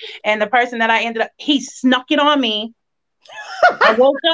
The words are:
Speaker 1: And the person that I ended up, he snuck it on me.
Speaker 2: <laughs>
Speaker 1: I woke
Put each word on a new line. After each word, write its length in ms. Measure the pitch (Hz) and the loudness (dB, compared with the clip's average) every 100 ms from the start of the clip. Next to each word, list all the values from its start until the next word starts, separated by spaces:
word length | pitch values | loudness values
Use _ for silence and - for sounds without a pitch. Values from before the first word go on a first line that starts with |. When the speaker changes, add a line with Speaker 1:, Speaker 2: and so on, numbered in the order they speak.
| 427 - | -16 -6
Speaker 1:
And 160 | 208 214 | -4 -2
the 40 | 208 | 0
person 320 | 247 247 233 | 0 0 -2
that 100 | 226 | 0
I 120 | 226 | 0
ended 180 | 226 226 | -2 -4
up, 80 | - - | -6 -6
he 240 | - 277 | -2 -2
snuck 500 | - - 254 247 - | -4 -4 0 0 0
it 80 | 294 | 2
on 220 | 294 277 | 2 2
me. 340 | 233 214 226 - _ _ _ _ - 880 831 762 | 0 -4 -8 -14 _ _ _ _ -20 -18 -14 0
Speaker 2:
<laughs> 180 | 698 - | 2 4
Speaker 1:
I 120 | - 226 | 2 4
woke 200 | 269 277 330 | 2 2 0